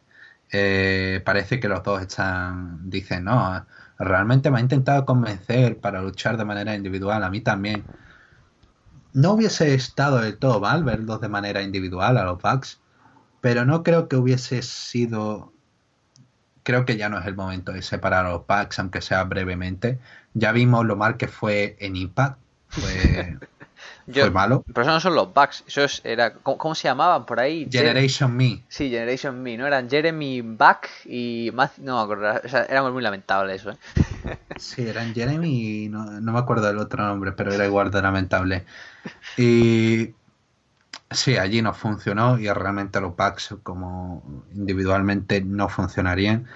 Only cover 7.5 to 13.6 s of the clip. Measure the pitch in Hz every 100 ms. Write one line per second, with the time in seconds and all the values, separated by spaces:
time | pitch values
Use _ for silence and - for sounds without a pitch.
7.5 | 101 104 104 - - - - _ _ _
8.5 | _ _ _ _ - _ 135 165 220 214
9.5 | - 151 131 - - 143 127 110 - 131
10.5 | 107 101 156 135 110 110 107 107 101 101
11.5 | 101 98 98 92 90 107 123 92 87 104
12.5 | 131 - - _ _ _ _ _ _ 123
13.5 | 120